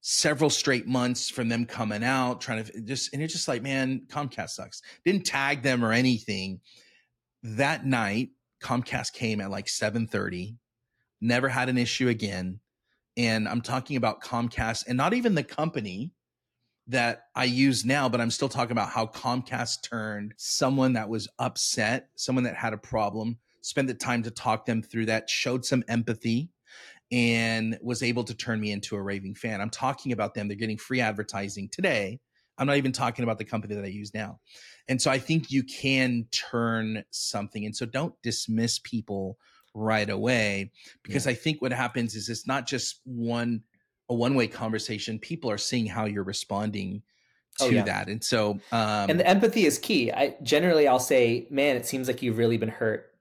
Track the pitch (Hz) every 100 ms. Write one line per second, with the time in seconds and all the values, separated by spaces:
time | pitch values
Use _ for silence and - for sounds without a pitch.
0 | - - 160 147 151 - - 127 - 127
1 | 123 123 - - 117 117 117 - 110 104
2 | 120 131 127 123 - 113 107 - 110 131
3 | - 139 156 165 - 127 131 135 131 131
4 | - 147 143 - 101 - - - - -
5 | - 196 - 143 139 143 127 127 117 113
6 | 127 117 - 101 95 95 _ - _ _
7 | _ _ _ _ 117 107 139 151 135 127
8 | 104 104 127 _ _ _ - 123 120 127
9 | 120 - 113 107 98 98 98 - 107 117
10 | 117 107 98 90 92 113 _ _ _ _
11 | _ _ 113 120 131 127 127 127 120 -
12 | 127 113 104 98 92 95 _ _ _ _
13 | _ - 120 113 107 120 117 131 127 139
14 | 117 - - 117 120 - 117 113 - 127
15 | 151 240 240 175 135 - 160 160 107 92
16 | 147 _ _ _ _ _ _ _ - 127
17 | 120 113 - - 127 123 135 120 110 139
18 | 131 120 117 - 139 127 120 117 98 123
19 | 113 - 123 123 120 120 120 - - 117
20 | 107 104 104 - - - 135 135 131 120
21 | 107 110 - _ 127 - - - 107 127
22 | - - - 131 123 90 117 107 - 117
23 | 104 101 110 117 _ _ - - 135 120
24 | - 123 117 113 - 110 - 113 110 117
25 | 110 110 - - - 131 123 131 117 117
26 | 117 113 117 117 160 _ _ - - -
27 | _ 123 117 117 113 113 113 113 117 117
28 | 127 120 113 113 - 113 107 101 - 104
29 | 98 98 98 98 117 104 104 - 131 131
30 | 131 117 104 - 104 101 113 107 - 131
31 | 117 104 104 101 98 101 98 - 185 127
32 | 98 117 _ _ _ - 135 143 131 127
33 | 127 113 120 107 107 113 104 104 101 101
34 | 104 110 107 - _ - - - - 131
35 | 151 135 - 165 - 135 131 - 135 135
36 | 127 120 117 - - 120 117 113 110 110
37 | - - - 107 101 110 107 104 117 131
38 | 160 - 120 110 - 110 113 - - 117
39 | 107 101 95 98 _ _ _ 110 110 110
40 | 104 98 110 123 107 98 95 _ - -
41 | - 135 127 120 160 151 131 123 123 127
42 | 117 104 101 113 - 135 123 127 - -
43 | - 120 117 117 117 113 - _ _ _
44 | _ 120 120 135 110 - 113 110 - 107
45 | - 110 - 165 127 101 - 127 107 95
46 | 107 101 95 98 - 101 107 104 95 101
47 | - _ _ _ _ - 131 120 104 98
48 | 95 110 - 120 107 101 - 117 107 107
49 | 101 160 - 196 226 226 175 - - 175
50 | 117 - 143 - 123 147 180 160 147 123
51 | 110 135 117 120 117 139 143 127 120 135
52 | 127 123 127 110 117 113 110 - 113 107
53 | - _